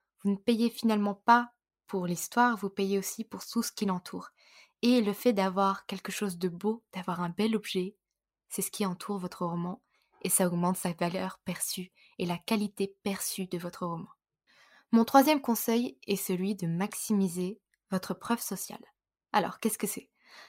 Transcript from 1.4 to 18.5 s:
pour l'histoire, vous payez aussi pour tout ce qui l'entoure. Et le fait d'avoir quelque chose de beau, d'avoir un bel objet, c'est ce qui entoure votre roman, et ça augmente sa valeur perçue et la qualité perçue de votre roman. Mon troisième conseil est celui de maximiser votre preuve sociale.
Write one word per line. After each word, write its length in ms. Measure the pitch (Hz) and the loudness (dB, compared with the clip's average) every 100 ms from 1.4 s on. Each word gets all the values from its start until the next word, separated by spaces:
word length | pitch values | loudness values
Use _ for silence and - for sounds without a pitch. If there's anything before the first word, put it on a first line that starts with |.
| 240 _ _ _ - | 4 _ _ _ -8
pour 220 | 190 175 | -4 -2
l'histoire, 480 | 170 - 240 240 214 | -4 -2 4 4 2
vous 140 | 196 | -4
payez 280 | 202 196 196 | -2 0 0
aussi 240 | 190 - | -2 -8
pour 240 | 220 185 - | -10 -12 -6
tout 160 | 233 | -2
ce 80 | - | -2
qui 160 | - 202 | -2 -2
l'entoure. 440 | 180 - 180 - _ _ - - _ | -2 -4 -12 -12 _ _ -20 -20 _
Et 180 | 240 247 | 4 4
le 120 | 208 | 4
fait 200 | 202 247 | 2 2
d'avoir 540 | 196 190 185 196 196 - | 4 2 2 2 0 -6
quelque 240 | 190 - | -10 -8
chose 280 | - 202 175 | -4 -4 -2
de 100 | 180 | -4
beau, 340 | 175 208 233 _ | -2 -4 -4 _
d'avoir 280 | 190 180 175 | -8 -6 -4
un 80 | 175 | -2
bel 260 | 175 220 | 0 0
objet, 400 | 214 - 190 185 - _ _ _ _ - | 0 -2 -4 -4 -8 _ _ _ _ -12
c'est 140 | - | -8
ce 100 | - | -6
qui 120 | - | -2
entoure 340 | 196 180 - 202 | -4 -4 -6 -6
votre 280 | 180 - 175 | -6 -6 -4
roman, 340 | 175 175 - _ _ _ - | -2 -4 -8 _ _ _ -6
et 80 | 190 | 0
ça 160 | - 180 | 2 2
augmente 320 | 175 175 185 | 2 0 0
sa 140 | 180 | -4
valeur 460 | 165 175 185 185 - | -2 -2 -2 -6 -8
perçue 480 | - 175 - - 180 _ _ - | -10 -6 -6 -8 -10 _ _ -6
et 80 | 180 | -4
la 120 | 175 | -4
qualité 580 | - 220 208 - 196 - | -2 0 0 -2 -4 -4
perçue 420 | 202 190 - - 185 | -6 -4 -4 -6 -6
de 120 | 175 | -6
votre 280 | 175 - 175 | -8 -6 -6
roman. 220 | 165 - _ _ _ _ _ _ - _ | -6 -10 _ _ _ _ _ _ -20 _
Mon 140 | 226 | 4
troisième 380 | 226 277 277 302 | 8 8 8 4
conseil 560 | 262 226 - 233 247 - - | 2 0 2 0 0 -6 -4
est 100 | 196 | -2
celui 400 | - 180 196 196 | -2 -2 -2 -2
de 100 | 165 | -2
maximiser 960 | 170 208 - - 202 190 175 180 220 _ _ - | -2 -4 -4 0 0 0 -2 -6 -8 _ _ -6
votre 240 | 185 - | -6 -4
preuve 260 | 175 - 233 | -6 -4 -4
sociale. 440 | - | -4